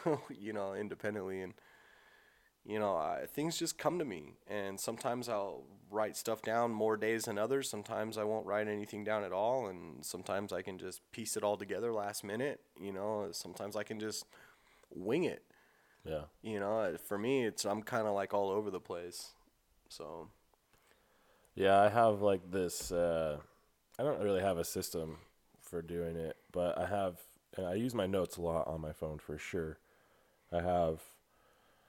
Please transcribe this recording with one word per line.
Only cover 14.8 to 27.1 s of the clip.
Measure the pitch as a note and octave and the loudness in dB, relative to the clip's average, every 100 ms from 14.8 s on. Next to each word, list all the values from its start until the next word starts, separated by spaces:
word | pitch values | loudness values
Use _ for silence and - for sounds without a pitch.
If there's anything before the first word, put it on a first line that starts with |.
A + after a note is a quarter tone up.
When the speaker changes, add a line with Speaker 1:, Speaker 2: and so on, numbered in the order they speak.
| - | -16
Speaker 1:
wing | - F#2 D3+ | -6 0 2
it. | D3+ - _ _ _ _ _ _ | 0 -2 _ _ _ _ _ _
Speaker 2:
Yeah. | D#2+ D#2 D2 _ | -6 -6 -6 _
Speaker 1:
You | A2 G#2 | -4 -2
know, | G2 A2+ G2 D#2+ | 2 2 2 -2
for | - G2+ | -4 0
me, | A2+ C3+ A2+ | 2 4 2
it's, | - | 0
I'm | G#2 G#2 | 0 0
kinda, | G#2 A#2+ G#2+ | 0 0 2
like, | G2+ G2 | 2 2
all | G2+ G2 | 2 2
over | G2 G#2+ | 2 0
the | F#2 | -4
place, | - F2 F2 - - - _ _ _ _ - | -4 -8 -8 -10 -14 -18 _ _ _ _ -18
so. | - D2+ E2 D#2+ - _ _ _ _ _ _ _ _ _ _ _ | -12 -10 -10 -12 -18 _ _ _ _ _ _ _ _ _ _ _
Speaker 2:
Yeah, | - F#2+ G2 | 2 8 8
I | G#2 | 8
have, | A2 A2+ G2+ | 8 6 6
like, | G2+ F#2+ F2 | 6 4 2
this, | F#2+ F2 - - | 0 0 -2 -2
uh, | F2 F2 E2 D#2+ D2 - _ _ _ _ - | 2 4 4 0 -2 -8 _ _ _ _ -4
I | |
don't | C#3 A#2 | -2 2
really | G2+ F#2+ | 2 4
have | G2 E2+ | 4 2
a | |
system | E2+ F#2 - F2 D#2+ D#2 - _ _ _ | 0 -2 -4 -4 -4 -8 -14 _ _ _
for | - E2+ | -8 -6
doing | E2 E2+ E2+ E2 | -4 -4 -2 -4
it, | D#2+ - _ | -6 -8 _
but | F2+ F2 - | 0 0 2
I | F2+ | 0
have, | G2+ F#2+ | 0 0